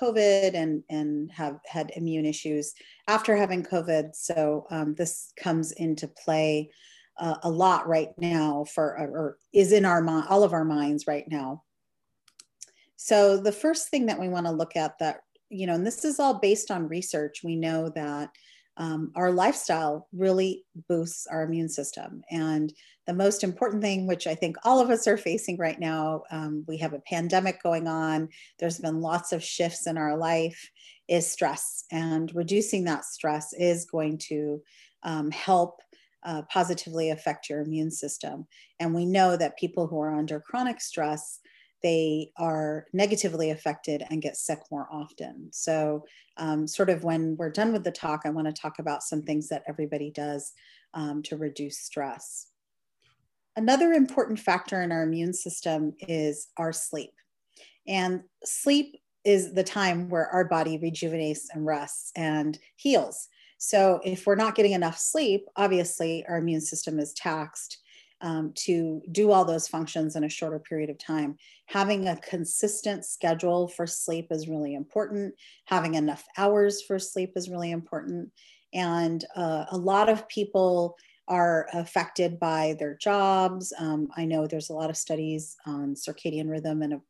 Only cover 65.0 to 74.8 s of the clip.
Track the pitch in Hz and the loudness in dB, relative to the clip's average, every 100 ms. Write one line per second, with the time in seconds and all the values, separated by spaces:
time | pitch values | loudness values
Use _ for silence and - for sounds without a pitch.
65 | - 311 262 202 - - 202 185 175 - | -2 0 2 0 -2 0 2 4 2 -2
66 | 165 165 - 170 170 160 156 156 - 156 | -2 -2 -2 -2 0 0 -2 -6 -4 -4
67 | 147 - 175 156 151 - - - _ - | -4 -4 -4 -4 -4 -10 -14 -16 _ -20
68 | _ _ 170 160 156 - - 170 165 156 | _ _ -4 -2 -4 -4 0 0 0 -4
69 | - 170 208 190 175 165 - 165 160 165 | -4 2 6 8 6 2 -2 -4 -4 -2
70 | 156 156 151 - 160 156 - 160 151 - | -2 -2 -4 -2 -4 -6 -6 -6 -4 -6
71 | - 156 143 147 - - - 202 196 202 | -4 -2 -2 -6 -16 -20 -6 -2 2 2
72 | 185 165 - 175 165 - 208 - 214 196 | 0 -4 -4 -6 -4 0 0 -2 -4 -6
73 | - - 170 165 180 175 175 175 170 - | -8 -2 0 2 2 2 0 -2 -6 -4
74 | - 165 165 160 156 156 143 143 | -4 -4 -4 -6 -4 -4 -4 -6